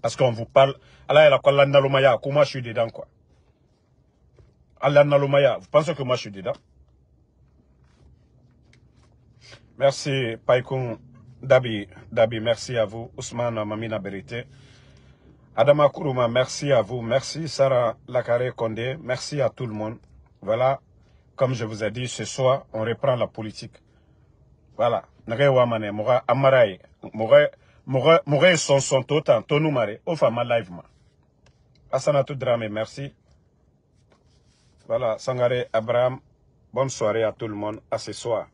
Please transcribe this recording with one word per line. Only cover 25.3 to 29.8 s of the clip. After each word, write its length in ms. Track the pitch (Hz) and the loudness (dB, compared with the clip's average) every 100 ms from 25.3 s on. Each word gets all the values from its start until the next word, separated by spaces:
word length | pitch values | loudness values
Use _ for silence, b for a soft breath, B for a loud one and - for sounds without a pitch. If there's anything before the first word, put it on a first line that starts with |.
| 117 143 | 0 4
Wamane, 440 | 127 123 113 107 | 4 2 0 -4
Moura 320 | 104 107 123 - | -6 0 0 2
Amaraye, 540 | 123 139 131 113 90 _ _ - | 2 4 6 4 2 _ _ -16
Moura, 340 | 110 110 143 147 - b b - | -6 4 6 6 -4 b b -6
Moura, 340 | 131 131 165 - | 0 4 4 4
Moura 300 | 143 175 165 | 2 4 2
son 240 | - 139 | 2 0
son 240 | 131 135 | 2 -2
totan, 380 | 123 147 156 120 | 0 -2 2 0
Tonou 280 | 98 147 160 | 2 -2 0
Mare, 280 | 139 | -2